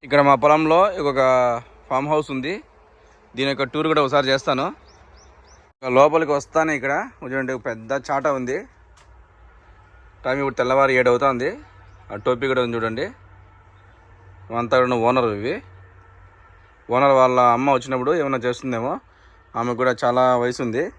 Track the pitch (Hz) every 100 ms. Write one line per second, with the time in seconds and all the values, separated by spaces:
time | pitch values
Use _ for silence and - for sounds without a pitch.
0 | 135 143 139 139 147 156 156 165 202 185
1 | 143 135 131 127 123 117 123 - - 131
2 | 143 151 147 135 131 202 - _ _ _
3 | _ _ _ 120 135 139 139 151 156 156
4 | 139 143 131 135 - 131 160 302 - -
5 | _ - - - _ - _ _ 131 127
6 | 147 160 156 147 - 160 160 147 131 147
7 | 220 - 135 131 131 131 120 113 113 135
8 | 127 139 143 135 123 147 262 _ - -
9 | _ - _ _ - - _ - _ -
10 | - - 131 135 139 123 123 131 135 131
11 | 123 120 139 123 139 247 - - - -
12 | - 101 117 123 135 131 120 117 113 110
13 | 185 - - - - - - - - -
14 | - - - - - 113 117 131 127 120
15 | 117 131 117 104 113 202 - - - -
16 | - - - _ - - - _ - 120
17 | 139 135 127 127 123 120 139 135 127 131
18 | 127 170 143 131 123 120 135 120 123 208
19 | _ _ _ _ _ 113 123 117 127 120
20 | 127 123 127 123 123 127 123 113 180